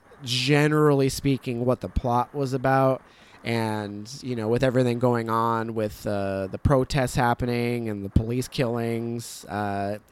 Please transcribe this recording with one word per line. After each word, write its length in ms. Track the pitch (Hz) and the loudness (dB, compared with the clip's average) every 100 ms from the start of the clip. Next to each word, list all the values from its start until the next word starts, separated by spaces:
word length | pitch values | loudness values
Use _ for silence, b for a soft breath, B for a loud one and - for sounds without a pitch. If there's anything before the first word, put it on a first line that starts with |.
| - - | -20 -14
generally 840 | 135 123 131 147 151 151 151 139 135 | -6 -2 2 4 4 4 4 4 2
speaking, 560 | - 139 131 - 120 | 0 0 0 -2 -2
what 160 | 123 123 | 0 -2
the 60 | 92 | -2
plot 460 | - 127 120 120 | -2 0 0 -2
was 180 | 147 135 | -4 -4
about. 480 | 131 131 135 135 131 b b b b | 0 2 4 4 2 b b b b
And, 680 | - 117 113 107 104 104 107 139 | -4 -2 0 -2 -6 -8 -12 -10
you 100 | 127 | -8
know, 140 | 123 110 | -4 0
with 160 | 120 | 2
everything 340 | 135 123 127 120 | 2 4 2 2
going 320 | 123 120 113 | 2 2 0
on 440 | 113 117 113 113 | 2 2 0 -2
with, 300 | 113 107 - | -2 -4 -4
uh, 440 | 110 101 98 95 95 | -4 -2 -2 -2 -4
the 100 | 101 | 0
protests 560 | - 139 127 143 123 | 2 4 2 0 0
happening 760 | - 123 120 123 120 120 120 113 | 2 2 2 0 0 0 -2 -4
and 160 | 101 | -6
the 40 | 98 | 0
police 400 | - 113 123 127 | 2 2 -2 -4
killings, 960 | - 123 117 117 117 117 117 117 - | -2 -2 -2 -2 -4 -4 -6 -8 -14
uh, 540 | - 101 104 101 101 107 - | -8 -6 -4 -4 -4 -6 -8